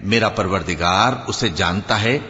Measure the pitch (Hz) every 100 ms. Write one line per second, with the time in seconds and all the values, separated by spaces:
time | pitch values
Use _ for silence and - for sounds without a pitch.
0 | 98 113 110 98 92 95 87 82 85 95
1 | 117 127 - - 117 90 90 92 - 107
2 | 107 143 -